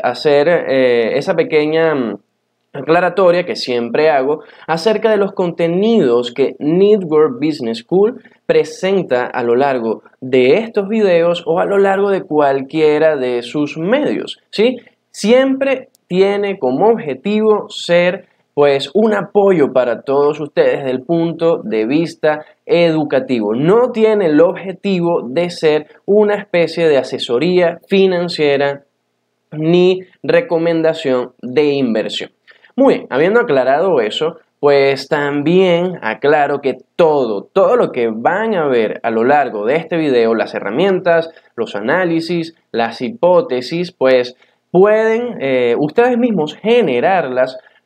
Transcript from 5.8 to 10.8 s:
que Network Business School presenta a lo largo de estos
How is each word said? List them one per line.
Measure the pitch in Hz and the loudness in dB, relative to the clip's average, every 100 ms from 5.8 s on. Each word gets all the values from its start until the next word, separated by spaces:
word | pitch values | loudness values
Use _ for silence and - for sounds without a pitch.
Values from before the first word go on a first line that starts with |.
| 220 226 131 120 120 | 2 2 2 0 -2
que | - 131 - | -2 -2 -2
Network | 147 175 202 214 170 156 156 123 | -2 2 4 2 2 2 2 0
Business | 151 147 117 113 | -4 -4 -6 -6
School | - 185 214 254 - _ | -2 0 0 -2 -18 _
presenta | - 156 151 - 185 196 160 123 120 | -2 0 0 -4 -2 -2 0 -2 -2
a | 123 | -4
lo | 120 123 | 0 2
largo | 143 131 113 104 - - | 2 0 -4 -6 -10 -14
de | 131 127 127 185 | -2 2 4 2
estos | 226 208 | 0 -4